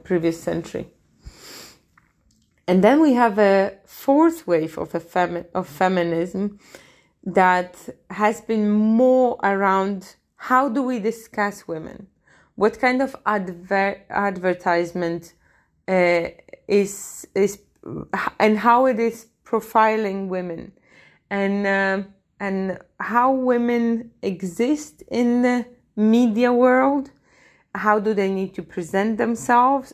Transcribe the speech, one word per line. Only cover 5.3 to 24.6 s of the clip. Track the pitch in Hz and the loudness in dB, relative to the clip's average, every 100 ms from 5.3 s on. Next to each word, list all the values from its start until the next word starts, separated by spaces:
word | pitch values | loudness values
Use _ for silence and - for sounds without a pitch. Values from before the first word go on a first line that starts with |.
| 175 - 185 | -4 -8 -8
of | 180 | -6
feminism | - 185 185 170 165 180 190 202 202 _ - _ _ _ _ | -2 0 0 0 -2 -4 -4 -6 -8 _ -20 _ _ _ _
that | 190 180 185 180 180 - - - - | -2 2 4 4 -2 -10 -20 -20 -14
has | 185 214 214 | -2 -2 -2
been | - 220 208 | -4 -2 2
more | 208 214 226 254 254 247 - | 2 2 4 4 4 2 0
around | 196 196 196 190 196 196 - - _ _ | -2 0 2 2 0 -4 -10 -20 _ _
how | - 254 277 | 0 0 2
do | 302 | -2
we | 254 247 | -4 -4
discuss | 208 226 - - 202 202 - | -4 -6 -8 -4 -4 -4 -12
women? | 160 160 - 202 _ _ _ _ - | -12 -12 -18 -20 _ _ _ _ -2
What | 208 - | -2 0
kind | 254 254 | 0 0
of | 269 - - | -2 -4 -4
adver-, | 214 185 175 185 196 196 202 - | -4 -4 -10 -4 -2 -2 -4 -8
advertisement, | - 202 190 185 180 185 170 170 180 170 170 - _ _ _ _ _ - | -4 -4 -2 -4 -2 0 -2 -2 -4 -6 -6 -12 _ _ _ _ _ -4
uh, | 185 175 170 170 - _ - - | 0 2 2 -2 -10 _ -16 -2
is, | 202 196 - - - - | 0 0 -6 -18 -20 -8
is, | 190 196 202 _ _ - - - 190 - - | -2 -2 -2 _ _ -16 -14 -8 -6 -6 0
and | 214 214 | 2 2
how | 233 240 262 | 4 4 4
it | 226 | 2
is | 226 226 - _ | -2 -4 -14 _
profiling | _ 226 - 226 220 220 208 196 196 | _ -6 0 2 2 2 -2 -4 -6
women, | 185 180 165 - _ _ _ _ _ - | -6 -6 -10 -14 _ _ _ _ _ -8
and, | 202 196 202 202 | -4 -2 0 0
uh, | 196 196 190 190 _ _ - | 0 0 -2 -6 _ _ -10
and | 202 190 190 180 - - | -6 -4 -4 -8 -12 -14
how | - 233 254 | -4 0 2
women | 269 254 240 240 240 233 226 233 _ | 2 0 0 0 0 0 -2 -6 _
exist | 196 175 185 170 | -6 -6 -6 -2